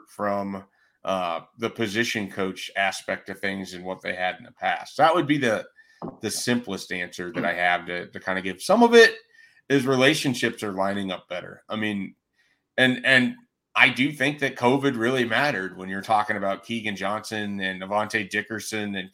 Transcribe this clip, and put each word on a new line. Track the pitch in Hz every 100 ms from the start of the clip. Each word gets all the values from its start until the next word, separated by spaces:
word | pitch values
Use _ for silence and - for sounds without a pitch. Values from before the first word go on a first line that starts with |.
| -
from, | - 104 101 98 98 95 _ _ _ -
uh, | 95 87 82 - -
the | 113
position | - 110 104 117 110 95
coach | - 95 90 - 98
aspect | 98 - - 95 -
of | 95
things | 98 98 92 90
and | 92
what | 92
they | 92 92
had | 92 87
in |
the | -
past. | - 92 85 - -
That | 160
would | 170 143
be | 147
the, | 123 107 - _ _ - - -
the | 110
simplest | - - 120 120 95 -
answer | 92 90 - 87
that | 85 85
I |
have | 87 90 87 85
to, | 87 87
to | 92
kind | - 95
of |
give. | 92 90
Some | - 214
of | 233 233
it | 226 - _ _ - _ -
is | 139 127
relationships | 131 135 151 143 120 117 -
are | 107
lining | 95 98 101 95
up | 90 -
better. | 90 90 95 -
I | 107
mean, | 107 101 95 - _ _ _ _ _ -
and, | 127 123 127
and | 131 123 - _ _ _ 107
I | 131
do | 120 143
think | 151 135 147
that | 139 -
covid | 123 135 139 117
really | 117 131 113
mattered | 113 147 101 95 90
when | 95
you're | 98
talking | 95 107 104 104
about | 98 95
Keegan | - 117 107 95
Johnson | 98 107 104 110 104 101
and | 95 92
Avante | 95 104 101 113 98
Dickerson | 104 104 110 - 110 104 98
and | 92